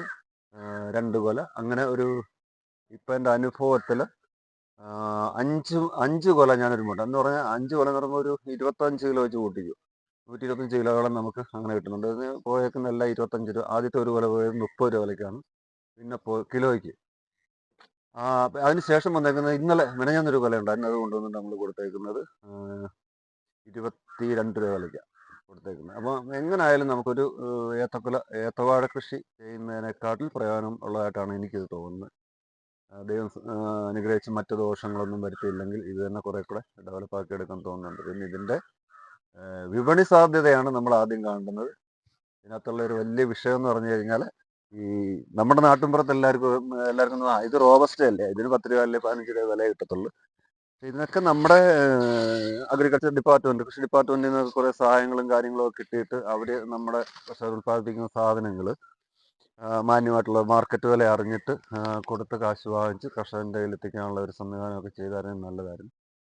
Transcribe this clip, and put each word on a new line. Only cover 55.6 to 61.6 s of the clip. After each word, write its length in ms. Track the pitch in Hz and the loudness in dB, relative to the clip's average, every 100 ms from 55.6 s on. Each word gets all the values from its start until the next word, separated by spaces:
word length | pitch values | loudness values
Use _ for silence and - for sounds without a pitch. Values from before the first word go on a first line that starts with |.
| 120 | -2
ഒക്കെ 160 | - | -4
കിട്ടിയിട്ട് 320 | 107 120 113 | -6 -4 -4
അവര് 500 | 127 107 110 113 123 | -6 -4 -4 -4 -6
നമ്മുടെ 340 | 113 117 117 117 117 - - | -6 -8 -4 -4 -4 -10 -18
കർഷകർ 200 | 117 113 | -10 -8
ഉൽപ്പാദിപ്പിക്കുന്ന 580 | 110 117 117 110 113 113 | -4 -2 -2 -2 -6 -6
സാധനങ്ങള്, 600 | 117 110 110 107 92 92 123 _ _ _ _ _ _ _ - | 0 2 2 -2 -4 -4 -6 _ _ _ _ _ _ _ -12
ആ, 200 | 113 113 | -4 0
മാന്യമായിട്ടുള്ള 600 | 117 120 117 117 110 110 | 4 4 4 2 2 2
മാർക്കറ്റ് 440 | 107 113 113 - 120 | 4 4 4 0 2
വില 180 | 120 | 4
അറിഞ്ഞിട്ട്, 520 | 113 107 107 110 - 139 | 6 4 0 -4 -4 -8